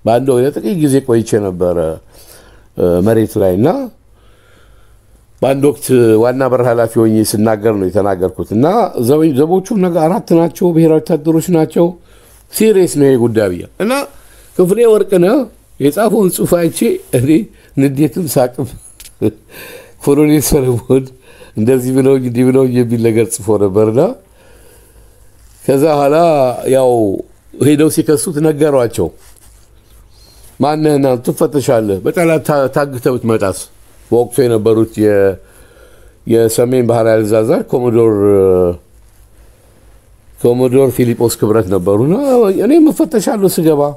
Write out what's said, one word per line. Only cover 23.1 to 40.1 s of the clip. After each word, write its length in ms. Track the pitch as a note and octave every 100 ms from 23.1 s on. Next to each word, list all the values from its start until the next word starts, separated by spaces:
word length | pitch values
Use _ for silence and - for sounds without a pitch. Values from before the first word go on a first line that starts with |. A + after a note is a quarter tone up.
| A2 G#2+
ጽፎ 280 | - F#2+ G#2
ነበርና 420 | G2+ F#2+ A2 A2 F3+ C4 _ _ - - - - _ - - _ - _ - -
ከዛ 220 | - C3+ D#3
በኋላ 300 | D3 C#3+ D3+ E3+ D3+ B2+ A#2 -
ያው 220 | C3 C3 A#2+ G#2+ F#2 - _ _
ሄደው 340 | - C3 D3 D#3
ሲከሱት 460 | D#3 D#3 D3 - D3
ነገሯቸው። 680 | D#3 D3 D#3 C#3 A#2+ - E2+ - - - - - _ _ _ - - - - - - -
«ማነህና 460 | C3+ D#3 D3+ D3 C#3 B2
ትፈተሻለህ? 800 | B2 D3+ D#3 C#3+ B2+ A#2+ G#2+ F#2+
በጠላት 420 | A2 D#3+ E3+ D#3+
ታ-፣ 240 | - D3 C3
ታግተህ 420 | C#3 C#3+ C3 C#3
ብትመጣስ?» 460 | B2 A#2 A2 G2+ F#2 - - - - -
በወቅቱ 300 | A#2 A#2+ -
የነበሩት 540 | B2 A2+ G#2 A2 A2 -
የ-፣ 380 | G#2+ G2+ G2 F2+ - - - - - - - _ -
የሰሜን 580 | A2+ A2+ A2 B2 C3 A#2
ባህር 200 | A#2 A2+
ኃይል 160 | A2 A2
አዛዥ 320 | A2 A2 F#3
ኮሞዶር፣ 500 | A3 C#3 B2 A#2 A2+ G#2+ G2+ G2+ F#2+ F2+ F2+ F2 _ - - _ - _ - _ _ _ - - _